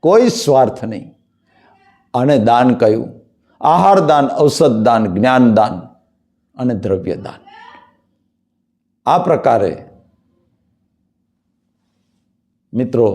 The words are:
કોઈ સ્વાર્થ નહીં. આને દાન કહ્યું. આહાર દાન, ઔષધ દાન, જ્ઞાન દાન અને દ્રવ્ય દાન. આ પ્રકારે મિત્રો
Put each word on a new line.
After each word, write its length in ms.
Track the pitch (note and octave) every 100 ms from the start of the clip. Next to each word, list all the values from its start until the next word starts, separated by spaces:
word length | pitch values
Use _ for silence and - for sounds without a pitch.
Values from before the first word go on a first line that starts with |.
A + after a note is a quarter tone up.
કોઈ 260 | D#3 G#3 B3
સ્વાર્થ 520 | - - C3 E3+ - A2
નહીં. 200 | G#2+ - _ _ _ _ _ _ _ _ _ _
આને 220 | B2 C3 C#3+
દાન 340 | A2 A#2+ B2+ B2
કહ્યું. 360 | A2+ A2 A#2+ - _ _ _ _
આહાર 380 | - E3+ F#3+ G3 D#3
દાન, 180 | D3+ C#3 -
ઔષધ 420 | D3 - D3+ A2 A2
દાન, 240 | A2+ G#2+
જ્ઞાન 400 | F2+ B2 B2+ B2
દાન 220 | G#2+ G#2+ F2 - _ _ _ _ _ _ -
અને 160 | B2
દ્રવ્ય 420 | A2 F#2+ F#2+ F2+ E2
દાન. 240 | - - - - - - _ _ _ _ _ _ _ _ _ _ _ _ -
આ 140 | E3+
પ્રકારે 520 | F3+ D#3 - A2+ G2 D2+ - _ _ _ _ _ _ _ _ _ _ _ _ _ _ _ _ _ _ _ _ _ _ _ _ _ _ _ _
મિત્રો 340 | A2+ B2 C3 A2+